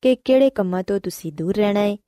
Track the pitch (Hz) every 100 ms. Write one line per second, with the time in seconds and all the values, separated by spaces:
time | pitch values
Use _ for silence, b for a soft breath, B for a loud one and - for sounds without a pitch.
0 | 254 247 - 262 269 269 190 180 185 202
1 | 185 - 165 151 165 196 208 202 208 208